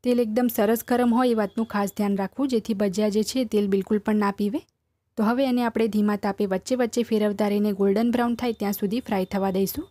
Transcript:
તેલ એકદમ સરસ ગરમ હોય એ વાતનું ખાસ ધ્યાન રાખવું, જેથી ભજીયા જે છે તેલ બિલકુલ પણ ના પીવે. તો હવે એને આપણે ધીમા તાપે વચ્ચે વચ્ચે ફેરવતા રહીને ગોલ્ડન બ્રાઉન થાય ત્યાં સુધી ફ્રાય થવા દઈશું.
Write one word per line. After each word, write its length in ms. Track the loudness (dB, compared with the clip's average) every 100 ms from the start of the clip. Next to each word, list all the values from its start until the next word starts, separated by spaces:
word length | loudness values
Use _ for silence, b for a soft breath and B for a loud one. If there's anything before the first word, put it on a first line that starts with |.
તેલ 180 | 2 0
એકદમ 240 | 2 0 0 2
સરસ 280 | 0 0 0
ગરમ 240 | 2 2 2
હોય 140 | 2
એ 60 | 2
વાતનું 280 | -2 -2 -4
ખાસ 220 | -2 -4 -2
ધ્યાન 200 | -2 -2
રાખવું, 300 | -4 -4 -2
જેથી 240 | -2 -2 -2
ભજીયા 320 | 0 0 0 0
જે 80 |
છે 200 | -2 -2 0
તેલ 140 | 0 2
બિલકુલ 320 | 0 0 -2
પણ 220 | 0 0
ના 100 | 0 0
પીવે. 220 | -2 -2 -10 _ _ _ _ -2
તો 80 | 0
હવે 220 | 2 0
એને 120 | 0
આપણે 260 | 0 0 0
ધીમા 240 | 2 0 0
તાપે 200 | -2 -2 -2
વચ્ચે 340 | -2 -2 -2
વચ્ચે 240 | 0 -2 0
ફેરવતા 400 | 0 0 0 0
રહીને 220 | 2 0
ગોલ્ડન 400 | 2 2 2 2
બ્રાઉન 240 | 0 0 -2
થાય 180 | -4 -2
ત્યાં 180 | -4 -2
સુધી 240 | -2 -4 -2
ફ્રાય 240 | -2 -2
થવા 180 | -2 0 0
દઈશું. 280 | -2 -4 -12